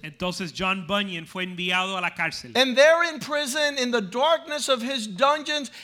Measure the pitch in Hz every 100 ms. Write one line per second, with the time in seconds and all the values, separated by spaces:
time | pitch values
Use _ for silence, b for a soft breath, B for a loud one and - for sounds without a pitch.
0 | 156 151 180 175 175 - 190 190 160 202
1 | 202 170 160 185 185 175 180 180 190 190
2 | 170 - 165 - 123 220 262 247 302 330
3 | 339 311 254 294 294 294 294 277 247 233
4 | 190 233 294 320 320 294 240 254 240 269
5 | 214 180 277 302 294 302 269 B